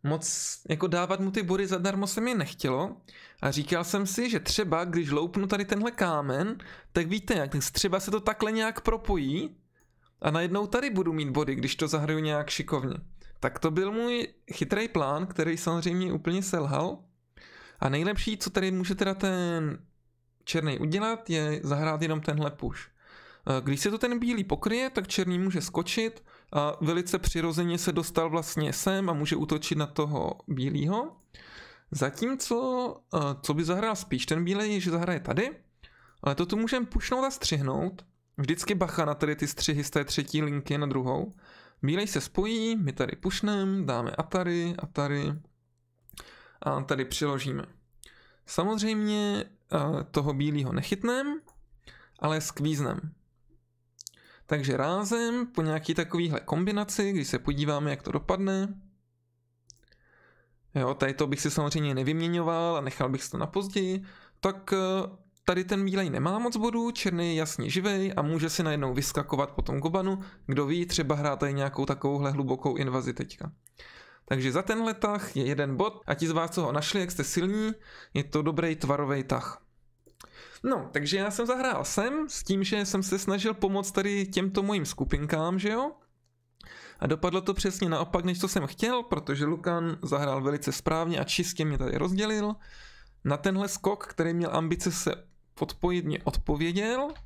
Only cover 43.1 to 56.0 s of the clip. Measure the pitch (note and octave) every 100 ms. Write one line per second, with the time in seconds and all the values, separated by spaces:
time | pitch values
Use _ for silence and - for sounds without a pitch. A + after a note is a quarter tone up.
43.1 | - F#3+ - G#3 G3+ F#3+ F#3+ C#3+ A#2+ A#2+
44.1 | - - F#3 F3 E3+ E3+ F3 - - C#3+
45.1 | C#3+ D3 D3+ - _ _ _ _ _ -
46.1 | - - - - - C#3+ C#3 C3+ C#3 C3
47.1 | - D3 C3+ C#3 C3+ - - _ - -
48.1 | - - _ - - F3+ A3 G#3+ G#3+ G#3+
49.1 | G#3+ G#3 G3+ - - _ D#3+ C#3+ D3+ C#3+
50.1 | - C#3+ C3+ D3 D3 C3 - - G3+ A#3
51.1 | B3 C#4 D4 - - - - - - -
52.1 | _ D3+ D#3 D3+ - D3 D3 D3 - D#3
53.1 | - _ _ _ - _ _ _ - -
54.1 | - - - - D3+ C3+ C3+ C#3+ F#3 G3+
55.1 | A#3 A#3 A#3+ A#3+ - D#3 D#3 D#3 D#3+